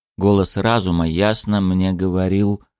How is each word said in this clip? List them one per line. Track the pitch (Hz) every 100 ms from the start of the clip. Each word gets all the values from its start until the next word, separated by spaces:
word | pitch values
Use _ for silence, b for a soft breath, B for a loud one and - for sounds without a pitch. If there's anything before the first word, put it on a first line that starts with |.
| _ -
Голос | 101 98 92 101
разума | 110 117 92 85 80
ясно | 82 107 110 104 104
мне | 92 92 95
говорил | 90 95 92 92 98 101 101 b _